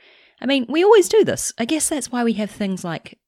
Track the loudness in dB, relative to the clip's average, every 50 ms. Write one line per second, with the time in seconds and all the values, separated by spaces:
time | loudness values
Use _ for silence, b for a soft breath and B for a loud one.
0 | b b b b b b b b -4 -2 -2 -2 -2 -2 0 2 4 6 6 6
1 | 6 4 2 2 2 2 0 -4 -6 -8 -6 -6 -4 -4 -2 -2 -2 -4 -4 -6
2 | -6 -6 -4 -2 -2 0 0 -2 -4 -8 -6 -6 -6 -6 -4 -6 -6 -8 -8 -8
3 | -10 -16 -20 _ _